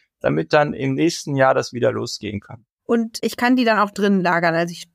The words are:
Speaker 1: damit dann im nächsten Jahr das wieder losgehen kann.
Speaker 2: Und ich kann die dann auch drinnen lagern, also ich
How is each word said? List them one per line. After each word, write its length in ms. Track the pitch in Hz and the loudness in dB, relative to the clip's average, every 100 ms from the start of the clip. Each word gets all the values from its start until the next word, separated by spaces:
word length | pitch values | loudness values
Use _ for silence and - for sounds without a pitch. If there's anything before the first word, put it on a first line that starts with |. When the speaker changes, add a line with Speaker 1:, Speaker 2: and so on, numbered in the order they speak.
| _ _ | _ _
Speaker 1:
damit 320 | 135 147 160 | -2 -2 2
dann 200 | 151 147 | 2 2
im 200 | - 135 135 | -2 -4 0
nächsten 400 | 160 - - 139 | -2 -2 -4 2
Jahr 180 | 131 | 4
das 200 | 131 123 | 2 -2
wieder 180 | 120 120 | -2 0
losgehen 480 | 110 120 - 101 101 | 0 -6 -8 -8 -8
kann. 260 | - 110 _ _ - | -10 -20 _ _ -2
Speaker 2:
Und 340 | 233 226 - | -2 -2 -6
ich 160 | 226 - | -8 -2
kann 180 | 247 254 | 0 2
die 100 | 226 | 2
dann 120 | 208 | 2
auch 140 | 202 | 0
drinnen 320 | 202 202 196 | 0 2 2
lagern, 320 | 180 170 170 165 | 2 0 0 0
also 160 | 170 | -2
ich 160 | 170 - | -6 -14